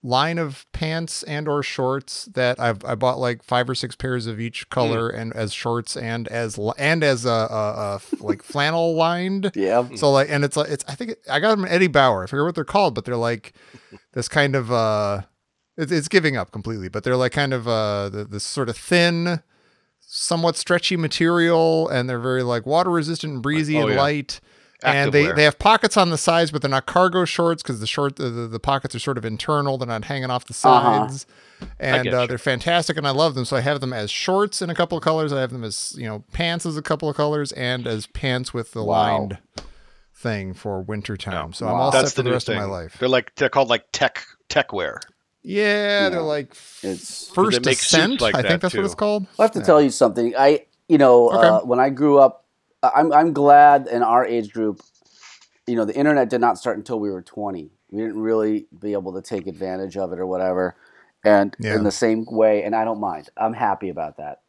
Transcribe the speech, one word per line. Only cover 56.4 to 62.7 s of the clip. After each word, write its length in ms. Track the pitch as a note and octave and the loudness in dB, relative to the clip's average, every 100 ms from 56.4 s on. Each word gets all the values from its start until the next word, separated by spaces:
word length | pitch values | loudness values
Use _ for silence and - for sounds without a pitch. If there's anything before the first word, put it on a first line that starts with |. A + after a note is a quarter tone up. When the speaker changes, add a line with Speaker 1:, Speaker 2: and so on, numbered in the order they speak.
Speaker 3:
not 160 | A#2 F#2+ | 2 0
start 200 | B2 G#2 | -4 -6
until 220 | G#2 A#2 | -6 -6
we 100 | G#2 | -4
were 120 | F#2+ | -6
twenty. 500 | F2 - G#2 F#2 D2+ _ _ | -12 -10 -8 -10 -14 _ _
We 120 | G2+ | -8
didn't 180 | A2+ G#2 | -6 -4
really 460 | A2 A2+ G#2+ G#2+ - E2 | 0 2 2 -2 -6 -12
be 120 | G2+ | -6
able 200 | G2+ F#2 | -6 -6
to 80 | F#2 | -10
take 260 | F#2+ G#2 F2 | -8 -8 -8
advantage 480 | E2 F#2+ F#2 F#2+ G2 | -8 -8 -6 -6 -6
of 140 | F#2 | -6
it 60 | F2 | -6
or 60 | F#2 | -4
whatever. 500 | F#2 F#2 F2+ F2+ - _ _ _ _ | -2 0 0 -2 -4 _ _ _ _
And 320 | G#2+ G#2 G2+ - | 4 6 4 -2
Speaker 1:
Yeah. 160 | A2 G#2+ | -2 0
Speaker 3:
in 80 | |
the 80 | G#2 | 0
same 340 | - A#2 A2 A2 | 2 2 2 -2
way, 380 | A2+ A2 G#2 | 2 4 4
and 120 | G2+ | 0